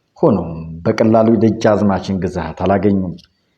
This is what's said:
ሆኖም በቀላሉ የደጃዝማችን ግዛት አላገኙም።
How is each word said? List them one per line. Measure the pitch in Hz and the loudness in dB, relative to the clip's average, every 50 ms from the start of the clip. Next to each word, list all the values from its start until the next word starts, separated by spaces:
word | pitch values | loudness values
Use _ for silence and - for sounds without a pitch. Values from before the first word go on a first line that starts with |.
| _ _ _ - | _ _ _ 0
ሆኖም | 180 151 110 90 85 82 82 82 82 82 82 82 | 2 2 2 0 -2 -6 -10 -12 -12 -12 -12 -6
በቀላሉ | 85 110 107 - 120 110 110 113 110 113 | -4 -2 0 2 2 4 4 4 4 4
የደጃዝማችን | 117 101 113 110 101 - - 110 104 98 104 101 95 90 - - 98 92 | 4 4 2 2 0 2 2 2 2 2 2 0 0 -2 -2 -4 -4 -4
ግዛት | 90 90 - 90 80 78 78 - | -4 -4 -6 -6 -8 -8 -8 -4
አላገኙም። | 90 95 98 98 87 104 98 98 92 87 82 - - _ _ _ _ _ _ | -2 0 0 2 2 2 0 0 -2 -6 -8 -12 -18 _ _ _ _ _ _